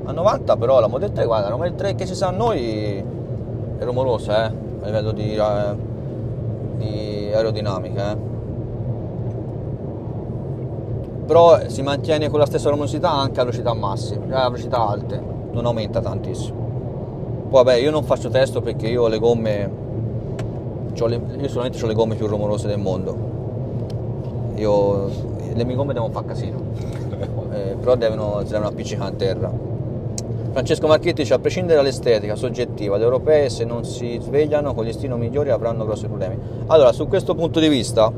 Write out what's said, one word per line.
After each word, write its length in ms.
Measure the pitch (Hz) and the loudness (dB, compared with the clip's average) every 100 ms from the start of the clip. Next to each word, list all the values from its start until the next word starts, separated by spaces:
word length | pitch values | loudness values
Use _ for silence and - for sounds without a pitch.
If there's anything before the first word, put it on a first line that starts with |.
A 80 | 123 | -6
novanta 440 | 147 190 - - 107 | 0 2 2 2 2
però 220 | 120 135 | 6 6
la 80 | 107 | 6
Model 240 | 123 202 | 2 -2
tre, 140 | - | 0
guarda, 240 | - 110 101 | 2 2 2
la 80 | 120 | -2
Model 180 | 175 | -2
tre 220 | 170 196 190 | -2 -2 -2
che 100 | 185 | -4
si 80 | |
sa 140 | 180 185 | -2 -2
a 20 | |
noi 680 | 185 233 185 117 110 104 98 95 - - - - - - - | 2 2 2 0 -2 -2 -4 -6 -8 -6 -6 -6 -6 -6 -4
è 40 | |
rumorosa, 640 | 117 123 131 110 - 107 110 | -2 0 2 0 2 2 2
eh, 40 | 110 - - | -2 -6 -6
a 40 | 107 | -2
livello 240 | 107 107 | 0 0
di, 240 | 107 107 | -2 -2
eh, 420 | 107 107 104 - - - - - - - - 113 107 104 107 | 2 2 2 0 -2 -6 -6 -6 -6 -6 -4 -4 -4 -4 -4
di 540 | 107 107 107 104 104 | -2 -4 -4 -4 0
aerodinamica, 800 | 107 110 107 104 92 90 95 101 | 2 2 0 -2 -2 -4 -2 -2
eh. 40 | 104 - - - - - - - - - - - - - - - - - - - - - - - - - - - - - - - | -4 -4 -6 -6 -6 -6 -6 -6 -6 -6 -6 -6 -6 -6 -6 -6 -6 -6 -8 -8 -8 -6 -6 -6 -6 -6 -6 -6 -6 -6 -8 4
Però 320 | 156 170 151 - | 8 8 8 4
si 140 | - | -4
mantiene 460 | 139 143 120 151 147 | -2 -2 2 2 2
con 100 | 147 | 2
la 80 | 143 | 2
stessa 240 | 156 151 | 4 2
rumorosità 400 | 143 143 147 170 | 2 0 0 2
anche 300 | 143 135 - | 2 0 0
a 40 | |
velocità 300 | 123 120 117 | 0 0 -2
massima, 720 | 110 104 98 - - - 131 | 0 -2 -2 -4 -4 -2 2
a 40 | 127 | 2
velocità 380 | 120 120 120 110 | 0 -2 0 0
alte, 340 | 104 - 127 - - - | 0 -4 -6 -6 -8 -6
non 160 | 120 120 | -2 0
aumenta 340 | 117 107 - | 0 -2 -2
tantissimo. 640 | - 95 - - - - - - - - - - - - - | -2 -4 -4 -4 -6 -6 -6 -6 -6 -8 -8 -8 -6 -6 4
Poi 160 | 135 | 6
vabbè, 120 | 123 123 | 8 6
io 120 | 143 | 4
non 140 | 156 | 2
faccio 240 | 135 123 117 | 0 0 2
testo 320 | 127 131 123 | 2 2 0
perché 260 | 120 110 110 | -2 -4 0
io 220 | 123 117 | 2 2
le 100 | 110 | 4
gomme, 520 | 117 117 110 104 98 - - - - - - - - - - - - | 4 4 2 0 -2 -4 -6 -4 -4 -4 -6 -6 -6 -6 -8 -6 -6
c'ho 120 | - 117 | -2 0
le, 140 | 117 110 107 | 0 -4 -4
io 80 | 107 | -4
solamente 300 | 127 123 - | -2 -2 -2
c'ho 60 | 113 | 0
le 60 | |
gomme 200 | 107 113 | 2 2
più 140 | 104 107 | 2 0
rumorose 400 | 104 104 104 107 | 0 0 0 0
del 100 | 101 | -2
mondo. 380 | 95 92 92 - - - - - - - - - - - - 120 - | 0 0 -2 -4 -4 -6 -6 -6 -6 -4 -4 -6 -4 -6 -6 -6 -4
Io, 540 | 92 107 101 101 101 98 - - - - | -2 2 4 4 2 -2 -4 -6 -6 -4
le 120 | 113 | -2
mie 100 | 120 | -2
gomme 180 | 127 139 | 0 -2
devono 180 | 120 110 | -2 -2
far 120 | 107 - | -4 -6
casino, 320 | - - - - - - - - | -6 -6 -6 -6 -6 -6 -6 -6
<laughs> 400 | 101 - - - | -6 -4 -4 -4
eh, 260 | 107 98 98 | -4 -4 -2
però 160 | 113 123 | 2 4
devono, 420 | 113 107 107 104 | 4 2 -2 -2
si 60 | 98 | -2
devono 160 | 107 104 | -2 -2
appiccicare 420 | - 104 110 98 | -4 -4 -4 -4
in 60 | 95 | 0
terra. 340 | 98 92 95 - - - - - - - - - - | 0 0 -2 -2 -4 -4 -4 -4 -6 -6 -4 -4 -2
Francesco 340 | 131 127 151 156 | -2 0 2 6
Marchetti 360 | 156 175 160 | 6 4 0
dice: 120 | 123 | 2
"A 40 | 123 | 2
prescindere 340 | 139 185 175 156 | 2 0 4 4
dall'estetica 600 | 135 127 131 110 104 104 | 4 2 2 2 2 -2
soggettiva, 600 | 127 120 120 104 101 101 | -2 -2 -2 -2 0 2
le 80 | |
europee 460 | 113 127 151 151 139 | 4 4 4 4 4
se 140 | - | 0
non 200 | 117 120 | -2 -2
si 340 | 117 - 120 120 | -6 -6 -4 -4
svegliano 520 | 113 135 151 147 147 | 0 2 4 2 0
con 100 | 117 | -2
gli 80 | 113 | -4
stili 200 | 110 135 | -4 -4
migliori 360 | 120 117 135 - | -2 0 0 2
avranno 340 | 107 113 113 | 2 0 -2
grossi 220 | 110 104 107 | -2 -2 -4
problemi." 320 | 104 92 95 - - - | -4 -4 -4 -8 -8 6
Allora, 240 | 160 127 | 8 8
su 160 | - 151 | 6 0
questo 260 | 190 - | 0 2
punto 240 | 165 165 165 | 0 2 4
di 100 | 156 | 4
vista 420 | 139 101 113 131 | 4 2 4 4